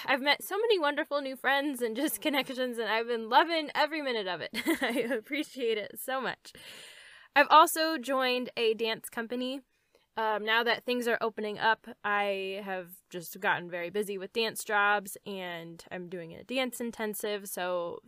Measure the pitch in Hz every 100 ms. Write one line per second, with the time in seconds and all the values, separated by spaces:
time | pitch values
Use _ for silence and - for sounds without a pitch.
0 | - 262 285 - - 392 466 392 285 294
1 | 311 285 269 262 247 277 294 247 240 226
2 | 294 - 311 277 262 254 254 233 214 220
3 | 233 233 220 262 330 330 294 254 294 311
4 | 269 226 185 165 123 - 294 311 247 240
5 | 226 240 - 285 294 262 226 220 - -
6 | - 262 208 - - - - - - -
7 | - - - 277 277 302 320 320 320 320
8 | 240 262 254 247 247 - 226 220 220 240
9 | - 240 226 247 254 269 - _ _ _
10 | _ - 220 208 214 226 233 220 - 247
11 | 233 226 226 214 208 208 220 220 226 247
12 | 208 202 202 196 190 196 196 185 170 180
13 | _ 180 165 190 202 156 175 175 175 208
14 | 202 190 190 233 220 - - 208 202 208
15 | 196 - 208 190 180 170 170 165 - 180
16 | 175 180 165 - - 262 254 - 233 226
17 | 214 208 214 208 196 - 180 180 170 -